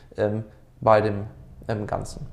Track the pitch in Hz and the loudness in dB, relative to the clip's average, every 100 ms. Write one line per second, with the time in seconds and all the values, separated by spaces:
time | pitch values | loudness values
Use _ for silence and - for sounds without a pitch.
0 | - - 104 107 110 - - - 120 107 | -14 0 0 0 -6 -12 -20 -2 6 6
1 | 107 101 104 - - - - 110 101 - | 6 -2 -6 -12 -18 -16 -6 -4 -2 -4
2 | - - - | -6 -10 -12